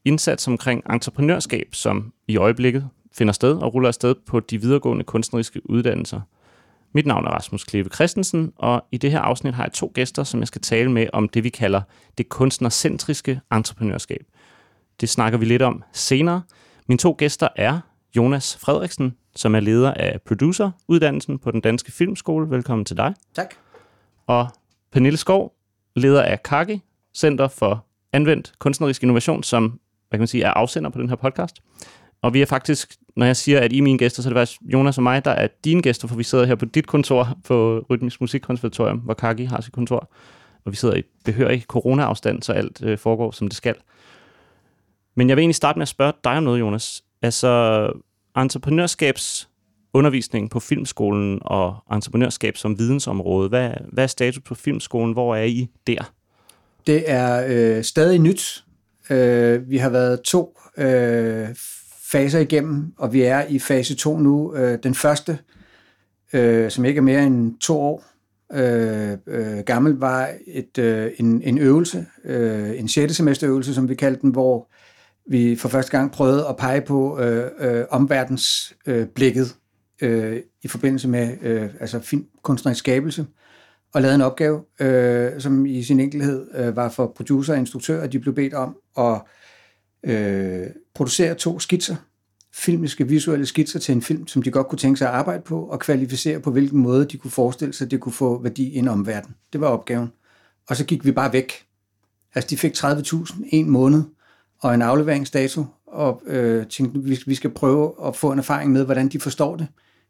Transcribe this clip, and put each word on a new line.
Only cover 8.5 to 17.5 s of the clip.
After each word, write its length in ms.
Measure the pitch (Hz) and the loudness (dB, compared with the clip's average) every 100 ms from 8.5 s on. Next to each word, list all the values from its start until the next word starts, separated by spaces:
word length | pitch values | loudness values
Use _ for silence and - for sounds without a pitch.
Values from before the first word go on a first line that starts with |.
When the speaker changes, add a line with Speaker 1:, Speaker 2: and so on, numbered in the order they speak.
| - | -2
Speaker 1:
og 300 | 120 120 - | 0 0 -2
i 60 | 123 | -4
det 140 | 143 | 0
her 80 | 151 | 0
afsnit 340 | - 123 135 | 0 -2 -4
har 100 | 127 | -4
jeg 100 | - | -6
to 180 | - 139 | -6 -6
gæster, 300 | - 127 - | -4 -4 -4
som 160 | 139 117 | -6 -4
jeg 80 | 113 | -6
skal 140 | - | -8
tale 300 | - 117 123 | -2 0 2
med 160 | 120 113 | 2 0
om 160 | - 104 | 0 0
det, 140 | 117 | 0
vi 60 | 117 | -2
kalder 320 | - 107 98 98 _ _ - | -2 0 0 -2 _ _ -8
det 120 | 120 | -6
kunstnercentriske 1120 | - 131 - 123 - 156 - - 147 - 131 - | 0 0 0 -2 0 -2 -2 -6 -4 -4 -6 -2
entreprenørskab. 720 | 110 107 - 110 90 - - - _ _ _ _ _ _ - | -2 -2 -4 -4 -4 -8 -12 -14 _ _ _ _ _ _ -6
Det 80 | 117 | -4
snakker 300 | - 113 113 | 0 0 2
vi 60 | 113 | 2
lidt 160 | 120 | 4
om 220 | 127 - - | 2 -2 -8
senere. 480 | - - 135 170 180 175 _ _ _ - | -8 0 2 2 0 -6 _ _ _ 0
Mine 100 | 127 | 2
to 180 | 175 151 | 2 2
gæster 300 | 147 - 156 | -2 0 -2